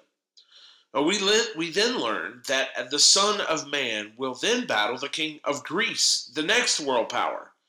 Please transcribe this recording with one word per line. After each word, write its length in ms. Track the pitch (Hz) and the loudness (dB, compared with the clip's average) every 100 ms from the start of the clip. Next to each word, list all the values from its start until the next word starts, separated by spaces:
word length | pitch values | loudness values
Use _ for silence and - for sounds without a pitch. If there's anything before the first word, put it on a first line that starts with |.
| _ _ _ - - - - - _ | _ _ _ -20 -20 -20 -20 -20 _
But 120 | 131 | 0
we 160 | 151 202 | 0 2
le-, 280 | 196 214 220 | 2 2 2
we 160 | 156 170 | -2 -4
then 280 | 160 233 247 | 0 0 2
learn 420 | 117 98 87 123 - | 0 -2 -4 -8 -2
that 420 | 135 131 - 127 | 0 0 -4 -4
the 80 | 143 | 4
Son 440 | - 196 202 202 | 6 6 4 2
of 260 | - 156 143 | 0 -2 -2
Man 460 | 143 127 107 104 113 | -4 -2 -4 -6 -6
will 180 | 131 | -6
then 320 | 123 185 240 - | -2 0 0 0
battle 300 | 110 104 127 | 0 0 -2
the 140 | 139 | -6
king 280 | - 156 151 | -4 -6 -6
of 180 | - 135 | -4 -4
Greece, 680 | - 165 226 139 - - - | -4 -2 -2 0 0 0 -4
the 80 | 135 | -6
next 380 | 156 233 240 - | 0 2 2 0
world 300 | 143 123 110 | 2 0 2
power. 420 | 120 82 - - _ | 0 -2 -2 -12 _